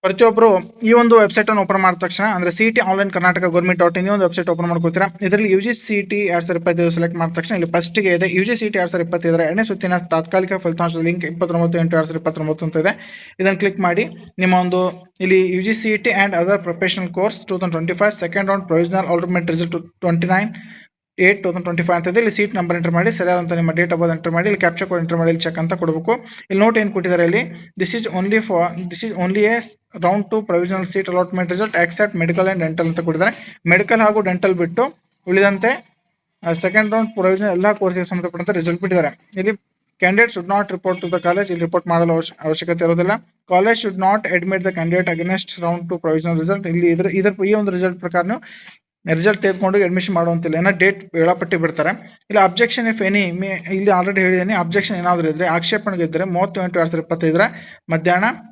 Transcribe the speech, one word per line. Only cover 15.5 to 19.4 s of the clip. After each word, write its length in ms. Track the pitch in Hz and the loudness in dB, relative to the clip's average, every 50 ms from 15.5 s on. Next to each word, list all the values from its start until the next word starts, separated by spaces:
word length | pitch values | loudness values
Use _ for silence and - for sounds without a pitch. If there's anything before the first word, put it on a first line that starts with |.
| 185 | 0
ಯು 60 | 185 | -2
ಜಿ 120 | 185 214 220 | 0 -2 -2
ಸಿ 240 | 220 220 220 214 | 0 0 -2 -2
ಟಿ 120 | 208 208 247 | 0 0 -2
and 240 | - 196 196 202 196 | 0 2 0 0 2
other 240 | 170 175 185 202 | 0 2 2 0
professional 500 | 196 170 175 170 170 190 180 180 202 185 170 175 | 0 0 -6 -4 -2 -2 -2 0 -2 -4 -6 -2
course 240 | 185 185 214 214 - - | -2 -2 -2 -2 -4 -6
two 100 | - 190 | -6 -4
thousand 180 | 180 185 175 165 | -2 -2 -2 -2
twenty-five 380 | 160 165 170 180 175 202 208 208 - 180 | -2 -2 -4 -2 0 0 0 0 -2 -6
second 220 | 170 170 202 196 190 | -4 -4 -2 0 0
round 140 | 196 196 185 180 | -2 -2 0 0
provisional 340 | 165 165 170 170 190 190 185 180 180 | 2 2 2 2 0 -2 0 0 0
allotment 340 | 170 175 175 180 175 | -2 0 0 -2 -2